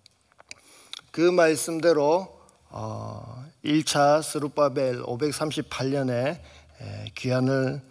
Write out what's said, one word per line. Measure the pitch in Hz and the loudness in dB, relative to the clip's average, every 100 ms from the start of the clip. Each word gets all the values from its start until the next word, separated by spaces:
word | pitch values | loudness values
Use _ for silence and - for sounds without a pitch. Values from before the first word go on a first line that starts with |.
| _ _ _ _ - - - - - - - | _ _ _ _ -20 -20 -20 -20 -20 -20 -10
그 | - | 0
말씀대로, | 175 180 160 151 - 165 165 151 143 175 185 - - _ _ | 4 6 6 4 -2 0 2 4 4 2 0 -12 -20 _ _
어, | 107 110 107 110 110 113 120 143 - | -12 -10 -10 -10 -12 -14 -16 -18 -10
일 | 151 156 | 0 0
차 | 151 147 143 151 | 2 4 4 4
스룹바벨 | 151 156 147 151 147 135 131 123 123 | 2 -4 -4 0 2 2 -2 -2 -4
오백삼십팔 | 120 147 - 156 156 - - 135 | -2 -2 -2 -4 -4 -6 -4 -2
년에, | 139 127 120 131 170 - - - - | 0 0 0 -2 -4 -10 -20 -20 -16
에, | 107 101 107 - | -12 -12 -12 -8
귀환을 | 127 127 127 135 131 139 - | -2 0 2 2 0 -4 -10